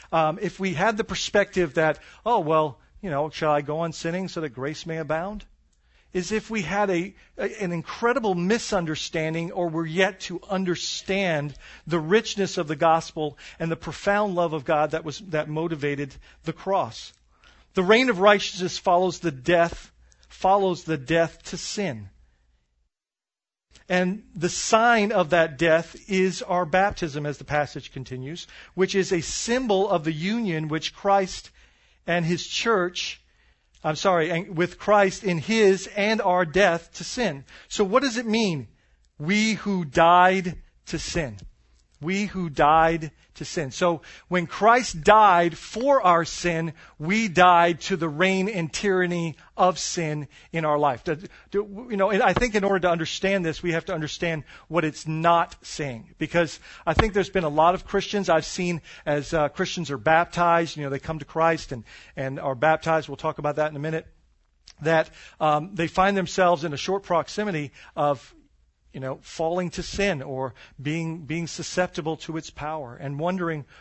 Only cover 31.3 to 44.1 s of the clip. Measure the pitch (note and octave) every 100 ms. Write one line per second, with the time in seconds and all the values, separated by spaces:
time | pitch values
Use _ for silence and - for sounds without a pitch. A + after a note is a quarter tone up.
31.3 | - - _ _ _ _ _ - F3 E3
32.3 | F3 - - A3+ G#3 F3+ - - - _
33.3 | _ _ _ _ _ D#3 D3+ G3 F3 D#3+
34.3 | E3+ D#3 D#3+ F3 - - G#3 G3 F#3+ G3
35.3 | E3 C3 A3 G3+ F#3+ - G#3 G3+ A3 G3
36.3 | F3+ E3+ F3+ G3 E3 - - F3 B3 A3
37.3 | C#3 - - - - G3 A#3+ C#4 A3+ A3+
38.3 | A3 G#3 D3+ A2+ _ _ _ _ - D3+
39.3 | G#3 A3 G3 G3+ F#3+ D#3 E3 E3+ F3 F3+
40.3 | F#3+ F3+ - - _ - D#3+ - F3 C3+
41.3 | G2+ - - _ _ _ _ D3+ F#3+ G#3
42.3 | F#3+ E3+ C3+ D3 D#3+ D#3+ E3 D#3 - _
43.3 | - C#3+ - C3+ - F3 E3 -